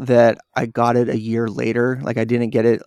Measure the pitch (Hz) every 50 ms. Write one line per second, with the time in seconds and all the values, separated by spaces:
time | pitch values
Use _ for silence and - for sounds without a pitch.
0 | 127 123 123 117 117 113 110 - _ _ _ 127 123 117 - 120 117 120 120 123
1 | 120 113 - 113 107 113 113 113 117 113 98 - 120 113 113 120 120 127 127 127
2 | 143 - 113 113 113 110 120 120 120 110 107 120 110 120 113 - -